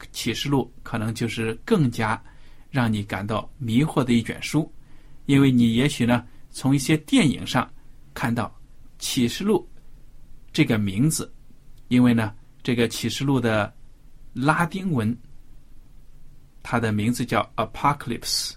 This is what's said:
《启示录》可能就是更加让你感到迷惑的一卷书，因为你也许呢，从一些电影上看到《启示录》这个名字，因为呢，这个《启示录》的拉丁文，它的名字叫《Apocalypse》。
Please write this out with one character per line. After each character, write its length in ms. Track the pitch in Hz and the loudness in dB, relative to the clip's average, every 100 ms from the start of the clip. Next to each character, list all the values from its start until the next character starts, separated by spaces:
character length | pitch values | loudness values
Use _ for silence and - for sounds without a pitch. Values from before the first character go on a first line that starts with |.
| - | -14
《启 240 | - 123 | -8 -4
示 140 | 107 143 | -4 0
录》 240 | 143 120 - | 0 0 -8
可 160 | - 117 | -8 -4
能 160 | 110 | -4
就 140 | 113 117 | -2 -4
是 260 | 107 113 113 | -2 -4 -4
更 240 | - 214 131 | 0 2 2
加 320 | 113 107 113 - - - - - | 2 -2 -2 -8 -20 -20 -20 -6
让 240 | 143 117 | -2 0
你 80 | 107 | 0
感 220 | 101 95 | -4 -6
到 240 | 104 107 - - | -4 -4 -6 -8
迷 260 | 120 113 | 0 2
惑 180 | 156 - | 2 2
的 100 | 127 | 2
一 80 | 120 | 2
卷 220 | 110 - | 2 -8
书， 300 | - 151 160 - - - - - - | -2 -2 -2 -8 -18 -18 -18 -10 2
因 140 | 139 | 6
为 120 | 139 | 6
你 220 | 123 120 | 6 4
也 140 | 113 143 | 4 2
许 160 | - | 2
呢， 220 | 120 120 - - - | 2 2 0 -18 -16
从 240 | - 131 | -4 0
一 40 | 139 | 2
些 180 | 139 156 | 2 0
电 340 | - 269 156 | 4 4 4
影 160 | 87 98 | 2 -2
上 240 | 131 113 - - - - | -2 -2 -8 -18 -20 -16
看 220 | - 120 | -4 -2
到 120 | 117 104 - - - - - | -2 -4 -8 -20 -20 -20 -12
《启 300 | - - 117 | -4 0 0
示 160 | - | 0
录》 240 | 196 220 - - - - - - - - - | 0 0 -2 -18 -18 -18 -20 -20 -18 -18 -6
这 120 | - | 2
个 140 | 143 113 | 4 4
名 300 | 101 92 151 | 2 2 2
字， 240 | - - - - - - - - | 0 -6 -12 -20 -20 -20 -16 0
因 140 | 123 | 4
为 100 | 123 | 6
呢， 220 | 117 107 - - - | 4 0 -4 -20 -10
这 140 | - | -2
个 100 | 120 113 | 0 0
《启 200 | - 117 | 0 -4
示 140 | - | -2
录》 140 | 139 131 | 0 2
的 320 | 113 107 101 - - - - - - | 2 2 0 -6 -20 -20 -20 -20 -14
拉 320 | - 135 160 | -4 0 2
丁 260 | 170 190 190 | 0 -2 -2
文， 240 | 139 107 117 - - - - - - - - - - - - - - | 0 0 -4 -8 -18 -18 -20 -18 -20 -20 -20 -20 -18 -18 -20 -20 -18
它 160 | - 120 | -4 -2
的 140 | 110 | 0
名 200 | 107 107 | 0 0
字 140 | 120 123 | 0 0
叫 240 | 113 - - | 0 -2 -4
《Apocalypse》。 960 | 110 - 143 143 - 104 - - - | -6 0 0 0 -4 -8 -4 -4 -6